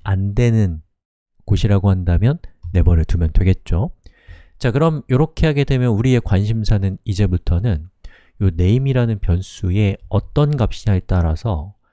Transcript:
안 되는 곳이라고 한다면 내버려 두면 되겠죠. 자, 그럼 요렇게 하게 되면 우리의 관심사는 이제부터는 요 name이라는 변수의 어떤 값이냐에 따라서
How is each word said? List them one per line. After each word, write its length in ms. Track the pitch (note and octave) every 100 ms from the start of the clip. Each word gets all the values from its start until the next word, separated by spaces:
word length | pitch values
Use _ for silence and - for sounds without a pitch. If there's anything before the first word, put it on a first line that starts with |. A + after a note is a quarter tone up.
안 320 | - G2 G2+
되는 480 | G#2 A#2+ A2+ G2 D#2+ - _ _ _ _ _
곳이라고 460 | - G2+ - G2+ G2
한다면 480 | F#2 F2 E2+ A2 E3 - _ E2+
내버려 320 | F2 D#2+ E2
두면 280 | D#2 F2 E2
되겠죠. 580 | - F#2+ F2+ - F2 D3+ - - _ - - - -
자, 120 | B2+
그럼 320 | C#3 D#3+ D3+ -
요렇게 360 | B2+ D#3 - D#3+
하게 180 | C#3+
되면 260 | C#3 C3 B2
우리의 300 | G#2 B2+ B2
관심사는 760 | - F#2+ G#2 A2+ G#2+ G#2+ F#2+ F#2+
이제부터는 840 | - F#2+ G2+ F2 - E2+ A#2+ D#2 E2 _ - - _ -
요 60 | G2
name이라는 720 | E2 F2+ A#2+ C3+ B2+ A#2 G#2+
변수의 760 | - F2+ F#2 - F#2 F#2+ G2+ G2 -
어떤 480 | G2+ - C#3 D3 D3
값이냐에 440 | G#2+ - - F#2+
따라서 760 | - F#2 E2 D#2+ A#2 E2 F#2 - _